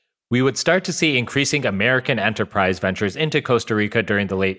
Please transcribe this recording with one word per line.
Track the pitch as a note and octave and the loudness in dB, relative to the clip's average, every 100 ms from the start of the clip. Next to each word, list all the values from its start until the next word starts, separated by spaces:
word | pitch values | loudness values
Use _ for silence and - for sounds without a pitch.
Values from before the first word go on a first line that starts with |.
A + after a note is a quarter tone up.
| _ _ _ | _ _ _
We | B2 | 0
would | C3 - | 2 0
start | - F3+ | 2 0
to | F#3 | 0
see | - D#3+ B2+ | 0 0 2
increasing | A#2+ C#3 C#3 D3 B2+ | 0 0 0 0 -2
American | G2 A#2 B2+ - A#2+ | 0 2 2 0 0
enterprise | G#2 G#2+ G2+ G#2 F#2 F#2 | 0 -2 -2 0 0 2
ventures | F#2+ F#2+ G#2 C#3 | -2 -2 -2 -2
into | D#3 D3+ | -2 -2
Costa | - A#2+ - | 0 0 0
Rica | G#2+ G#2 A#2 | 0 0 -2
during | G2+ G2+ G2 | 0 0 0
the | |
late | F#2+ F#2+ | 0 -2